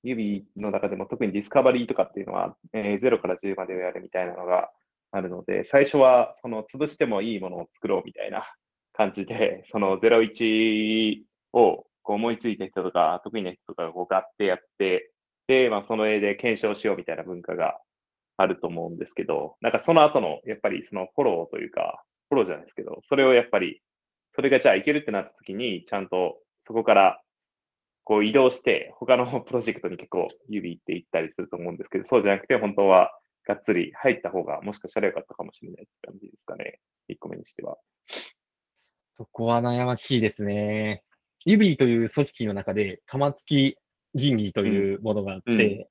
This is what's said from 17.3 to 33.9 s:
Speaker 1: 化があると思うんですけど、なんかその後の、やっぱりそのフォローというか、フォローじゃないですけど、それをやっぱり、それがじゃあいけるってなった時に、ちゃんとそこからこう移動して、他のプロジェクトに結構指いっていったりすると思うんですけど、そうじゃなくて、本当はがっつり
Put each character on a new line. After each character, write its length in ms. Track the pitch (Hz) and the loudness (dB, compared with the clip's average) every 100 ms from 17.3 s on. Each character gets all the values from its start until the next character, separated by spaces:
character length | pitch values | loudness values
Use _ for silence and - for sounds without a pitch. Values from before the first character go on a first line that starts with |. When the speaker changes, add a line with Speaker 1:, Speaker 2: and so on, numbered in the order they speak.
| 87 | -12
Speaker 1:
化 140 | 85 87 | -8 -4
が 240 | 82 - _ _ _ _ _ - | -4 -4 _ _ _ _ _ 0
あ 100 | 95 | 0
る 140 | 90 | 0
と 80 | 85 | -4
思 200 | 85 85 | -6 -8
う 20 | |
ん 60 | 85 | -10
で 80 | - | -10
す 80 | |
け 100 | - | -8
ど、 320 | 78 73 73 _ | -4 -4 -4 _
な 100 | 117 | -2
ん 20 | |
か 100 | - | 0
そ 100 | - | 4
の 100 | 165 | 6
後 160 | 151 143 | 6 4
の、 180 | 92 78 - | -2 -6 -8
や 80 | |
っ 40 | 107 | -6
ぱ 100 | - | -4
り 160 | 92 | -6
そ 100 | - | -8
の 140 | 95 95 - | -8 -6 -2
フ 60 | |
ォ 20 | |
ロ 240 | 135 85 82 | 0 0 -4
ー 20 | |
と 80 | - | -10
い 60 | - | -8
う 40 | |
か、 340 | - 50 - _ _ _ | -6 -6 -6 _ _ _
フ 60 | |
ォ 20 | 135 | 0
ロ 40 | |
ー 40 | 92 | 0
じ 60 | |
ゃ 40 | 78 | -4
な 60 | |
い 20 | |
で 60 | - | -10
す 40 | |
け 80 | - | -14
ど、 180 | - - _ | -12 -14 _
そ 80 | 139 | 2
れ 100 | 131 | 6
を 80 | |
や 80 | 123 | 6
っ 40 | 117 | 4
ぱ 120 | 101 | -2
り、 240 | 90 - _ _ _ _ _ | -2 -8 _ _ _ _ _
そ 80 | - | -4
れ 80 | 131 | 2
が 100 | 131 | 4
じ 80 | 131 | 4
ゃ 40 | |
あ 40 | 95 | 4
い 60 | |
け 100 | 117 | 2
る 60 | 147 | -2
っ 40 | |
て 80 | 147 | -2
な 100 | 104 | -6
っ 40 | |
た 100 | - _ | -6 _
時 160 | - | -12
に、 300 | 98 123 90 - | -8 -6 -6 -6
ち 60 | |
ゃ 80 | 101 | -8
ん 80 | 95 | -4
と 300 | 92 90 - _ _ _ | -2 -2 -4 _ _ _
そ 60 | |
こ 120 | 113 | -2
か 100 | 113 | 6
ら 260 | 98 95 - _ _ _ _ _ _ _ _ | 8 8 4 _ _ _ _ _ _ _ _
こ 140 | - 107 | 0 2
う 60 | |
移 80 | 107 | 4
動 180 | 135 127 | 4 4
し 100 | 123 | 2
て、 320 | - 95 - - | 0 0 -2 -12
他 200 | 123 123 | 2 2
の 240 | 123 127 | 2 -4
プ 100 | - | -4
ロ 80 | 123 | -4
ジ 100 | 113 | -2
ェ 40 | |
ク 60 | - | -4
ト 80 | 90 | -8
に 80 | 87 | -10
結 140 | - | -6
構 180 | 92 85 - - | -4 -4 -8 -10
指 240 | 104 90 | -8 -8
い 40 | 85 | -12
っ 20 | |
て 100 | - | -8
い 60 | 87 | -8
っ 40 | - | -4
た 100 | 82 | -4
り 100 | 80 | -4
す 80 | - | -8
る 80 | 87 | -10
と 80 | 90 | -8
思 140 | 87 | -10
う 20 | |
ん 40 | 90 | -10
で 80 | |
す 60 | - | -8
け 80 | 95 | -8
ど、 60 | |
そ 140 | - 123 | 0 2
う 40 | |
じ 60 | 101 | 2
ゃ 40 | |
な 60 | 98 | 0
く 80 | - | 0
て、 100 | 123 | 0
本 180 | 104 | 0
当 140 | 101 98 | 2 6
は 240 | 92 - - _ _ - | 8 6 0 _ _ -6
が 80 | |
っ 60 | 104 | -6
つ 100 | - | 0
り 180 | 90 87 | 0 0